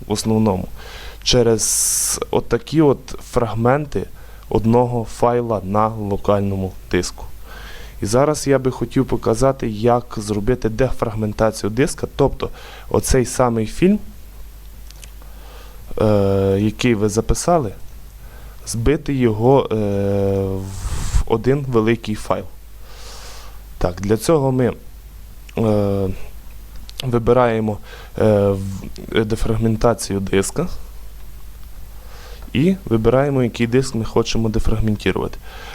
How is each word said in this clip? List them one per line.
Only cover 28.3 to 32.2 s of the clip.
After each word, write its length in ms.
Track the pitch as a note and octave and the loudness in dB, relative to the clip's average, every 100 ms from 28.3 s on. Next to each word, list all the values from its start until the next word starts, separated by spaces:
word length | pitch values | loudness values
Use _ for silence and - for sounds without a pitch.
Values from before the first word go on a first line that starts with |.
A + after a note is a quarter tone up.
| G#2 G2+ | 6 4
в, 760 | G2 G2 F#2+ - - - - G#2+ | 2 -4 -8 -10 -12 -4 0 0
дефрагментацію 960 | A2+ - A2 A2+ A2 A#2+ A2+ - G2 | 0 0 2 0 2 2 2 -2 -4
диска 480 | F#2+ F#3+ F#3+ - F3+ - - - - - - - - - - - - - - - | 0 0 0 -2 -4 -4 -8 -12 -14 -12 -14 -14 -14 -14 -14 -14 -14 -14 -16 -16